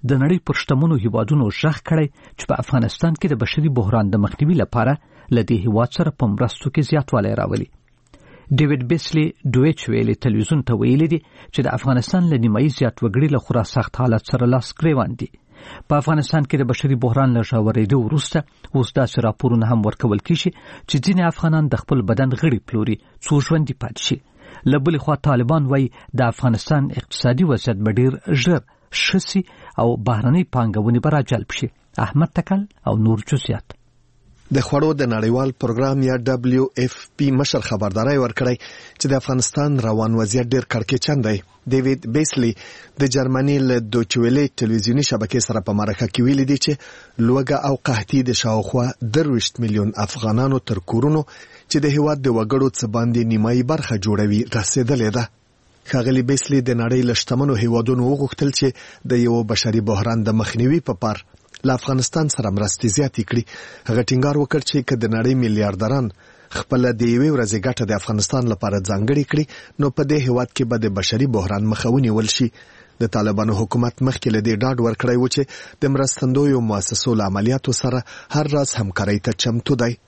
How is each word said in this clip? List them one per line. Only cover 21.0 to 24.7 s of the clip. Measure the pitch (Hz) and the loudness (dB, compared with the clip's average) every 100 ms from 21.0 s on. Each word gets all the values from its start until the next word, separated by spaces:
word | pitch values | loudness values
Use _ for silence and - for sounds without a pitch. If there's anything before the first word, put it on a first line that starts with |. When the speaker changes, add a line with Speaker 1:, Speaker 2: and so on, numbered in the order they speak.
| 190 | 2
Speaker 1:
ځینې | 190 170 | 2 2
افغانان | - 165 156 151 | 0 0 2 2
د | 120 - | -2 0
خپل | 135 98 | 0 0
بدن | 117 131 123 | 0 0 0
غړي | 160 113 - | 0 0 -2
پلوري | 113 107 107 _ - - | -2 -2 -4 _ -14 0
څو | 147 131 | 0 2
ژوندي | 160 147 127 | 0 0 -4
پاتې | 117 - - | -10 -8 -4
شي. | 135 _ _ - - - | -6 _ _ -20 -4 0